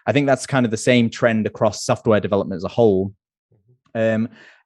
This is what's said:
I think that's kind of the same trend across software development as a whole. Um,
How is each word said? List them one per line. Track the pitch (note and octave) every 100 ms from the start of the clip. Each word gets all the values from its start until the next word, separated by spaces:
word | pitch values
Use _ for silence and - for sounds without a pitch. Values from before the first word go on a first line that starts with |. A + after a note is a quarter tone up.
| -
I |
think | C3 C#3
that's | C3 -
kind | C3+ A#2+
of |
the | G#2+
same | - B2 A#2
trend | - A#2+ A2 G#2
across | - A2 - -
software | A#2+ - G#2
development | G2 G2 D#2 F#2
as | F#2
a |
whole. | - A#2 F#2+ G2+ - _ _ _ _ _ _ _ A#2
Um, | A2+ A2 A2+ - - _